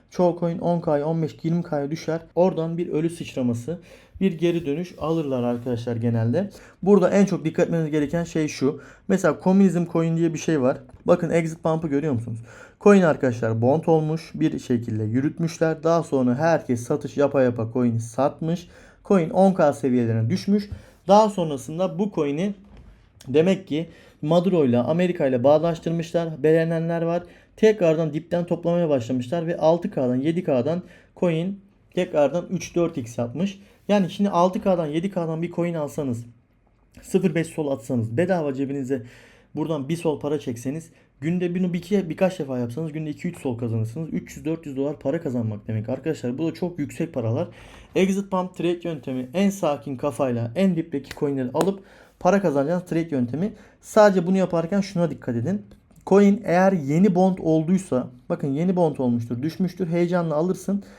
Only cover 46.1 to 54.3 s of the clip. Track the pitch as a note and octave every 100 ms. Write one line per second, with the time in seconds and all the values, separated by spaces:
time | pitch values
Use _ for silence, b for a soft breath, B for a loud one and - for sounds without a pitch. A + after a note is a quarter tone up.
46.1 | C#3+ B2 C3 E3 D#3 F3 F3 C#3+ - E3
47.1 | C3 A2+ B2 F3+ B B B B D#3+ F#3+
48.1 | G3 G3 F#3 F3+ - E3+ F3 F3 D3+ C#3
49.1 | B2+ B2+ E3+ G3+ G3 E3 C#3+ - B2+ D3
50.1 | C3+ C3+ A#2+ A#2 - F#3+ E3 D#3+ C#3+ C#3
51.1 | - C#3+ C#3 B2 C#3 F3+ G3 B B B
52.1 | _ F3+ G3 F#3 C#3 C#3 F3 F3 D#3 E3
53.1 | C#3 A#2+ C#3 G#3 B B B - A3 G#3
54.1 | F#3+ E3+